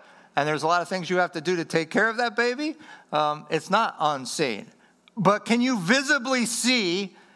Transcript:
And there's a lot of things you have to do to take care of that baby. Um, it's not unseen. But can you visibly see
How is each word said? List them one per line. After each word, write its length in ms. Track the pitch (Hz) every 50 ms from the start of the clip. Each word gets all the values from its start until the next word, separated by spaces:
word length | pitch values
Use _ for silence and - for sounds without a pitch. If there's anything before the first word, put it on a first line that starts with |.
| - - - - - - - 147
And 100 | 143 151
there's 160 | 156 143 151
a 40 | 160
lot 140 | 175 175
of 60 | 165 -
things 220 | 190 185 170 147
you 80 | 185 180
have 160 | 180 170 -
to 80 | 165
do 160 | 143 170 180 170
to 80 | 156
take 240 | - - 160 160 156
care 200 | - - 208 226
of 60 | 220
that 220 | 226 247 233 208 233
baby. 400 | 233 240 247 262 302 311 311 - - - - - - -
Um, 360 | - 151 151 151 151 151 151 -
it's 200 | 160 156 151 180
not 280 | 190 214 226 180 - -
unseen. 680 | 156 147 139 135 127 117 - - 156 131 107 98 - - - _ _ _ _ _ _ - _ 233
But 260 | 170 190 202 208 -
can 160 | - 233 240
you 180 | 247 262 262 208
visibly 680 | 165 165 240 277 277 269 302 277 233 269 262 254 226
see 720 | - - - - 247 254 240 202 170 170 190 202 190 - - - - _